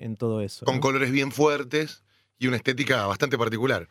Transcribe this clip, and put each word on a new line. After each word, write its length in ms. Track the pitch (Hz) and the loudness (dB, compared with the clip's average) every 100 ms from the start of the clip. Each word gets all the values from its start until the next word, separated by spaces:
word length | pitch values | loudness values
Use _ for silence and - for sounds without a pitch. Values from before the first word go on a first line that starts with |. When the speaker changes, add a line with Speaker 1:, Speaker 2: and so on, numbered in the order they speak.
Speaker 1:
en 140 | 113 110 | -8 -4
todo 260 | 117 110 | -2 -2
eso, 240 | 101 - - | -4 -2 -2
Speaker 2:
Con 100 | 123 | 2
Speaker 1:
¿no? 60 | |
Speaker 2:
colores 300 | 135 135 131 | 2 2 2
bien 200 | 139 139 | 0 0
fuertes 720 | 123 151 143 127 151 156 - _ _ _ - | 4 4 2 -2 -2 -4 -10 _ _ _ -2
y 80 | 127 | 0
una 100 | 120 | 2
estética 480 | - 120 120 123 98 | 0 0 0 0 0
bastante 320 | 98 139 123 | 0 0 0
particular. 500 | 113 110 131 101 85 | 0 0 0 0 -4